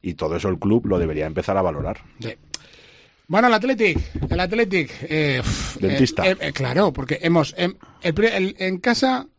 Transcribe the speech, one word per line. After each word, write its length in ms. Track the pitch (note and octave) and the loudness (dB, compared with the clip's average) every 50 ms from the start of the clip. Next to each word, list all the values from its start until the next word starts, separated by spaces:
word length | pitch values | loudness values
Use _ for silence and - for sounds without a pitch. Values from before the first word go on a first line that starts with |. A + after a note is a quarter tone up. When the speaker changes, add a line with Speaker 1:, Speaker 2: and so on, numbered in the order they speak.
Speaker 1:
y 120 | - F2+ E2 | -8 -8 -6
todo 220 | - E2 D#2 E2 | -4 -4 -4 -4
eso 120 | E2 G2 G2+ | -2 -2 -2
el 120 | F#2 D#2+ | -2 0
club 260 | - G2+ G#2+ B2 A#2+ | 2 2 2 2 2
lo 140 | G#2+ F#2 F2 | 0 0 0
debería 260 | E2+ D#2+ D2+ D2+ D2+ | 0 -2 -2 -4 -4
empezar 300 | D#2 D#2 F2 E2 - - | -4 -4 -4 -2 0 0
a 60 | G2 | 0
valorar. 360 | F#2 F2 D#2 C#2+ - E2 D#2 - - - _ - | 0 0 -2 -4 -6 -6 -8 -10 -14 -20 _ -12
Speaker 2:
Sí. 120 | - A2+ - _ _ _ - - - - - - - - _ - _ _ _ _ _ | -12 -12 -12 _ _ _ -18 -18 -18 -20 -20 -20 -20 -20 _ -20 _ _ _ _ _
Bueno, 220 | - D#3+ G#3 A#3+ B3 | 0 2 4 4 4
el 60 | A3+ | 4
Athletic, 440 | G#3+ G#3+ C4 C4 G#3 A3+ F#3+ D#3 - - - - - - - | 4 2 0 0 2 2 2 2 0 -4 -4 -6 -6 -4 -2
el 80 | - F3 | -2 -2
Athletic, 500 | F#3 F3+ G#3 A#3 A#3 F#3+ G3 F3+ D3 - - - | -2 -2 0 0 0 2 0 -2 -2 -2 -8 -14
eh, 360 | C3 - D#3 D#3 D3+ C#3+ C3 B2+ | -8 -4 -2 0 0 0 0 0
uf, 380 | A#2+ - - - - - - - | -2 -2 -4 -4 -4 -8 -6 -2
Speaker 1:
Dentista. 460 | G3 F#3+ C#3 C#3 C3 B2 - - - F#3+ | 0 0 4 4 2 2 2 0 0 0
Speaker 2:
eh, 20 | |
eh, 60 | F#3+ - | 0 0
eh, 100 | E3+ D3 | -4 -6
claro, 400 | C#3 - C3+ B2 A#2+ F3 G#3 F3+ | -4 -4 -4 0 2 2 2 2
porque 260 | C3 - C3 B2 D3 - | 0 -2 -4 -4 -4 -2
hemos, 340 | - E3 F3 E3 C#3+ - - - | 2 4 4 4 4 2 -2 -2
em, 160 | F3 - - _ - - - _ | -2 -2 -2 _ -20 -20 -20 _
el 120 | - F3 D#3 | -4 -2 2
pri-, 140 | G3 G#3+ A#3 | 2 2 2
el, 260 | G#3 G3 F#3+ F#3+ - - | 2 0 -2 -2 -2 -4
en 180 | F#3+ F#3 F#3+ F3+ | -4 -2 -2 0
casa 480 | - B3 A#3 - C4 C4 C4 B3 - - _ | 0 0 2 2 2 2 2 0 -4 -12 _